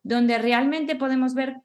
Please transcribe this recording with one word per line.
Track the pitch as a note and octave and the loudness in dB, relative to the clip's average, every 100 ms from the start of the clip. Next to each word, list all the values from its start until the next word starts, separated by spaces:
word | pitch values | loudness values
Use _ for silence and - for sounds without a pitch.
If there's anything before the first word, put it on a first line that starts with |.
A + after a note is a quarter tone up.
donde | F#3+ A#3+ A#3+ A#3 | -2 2 2 2
realmente | A#3 A#3+ C4+ D#4 D4+ | 2 2 2 0 -2
podemos | C4+ C4 C4 B3+ | -2 -2 0 0
ver | B3+ C4 C4 | -2 -4 -8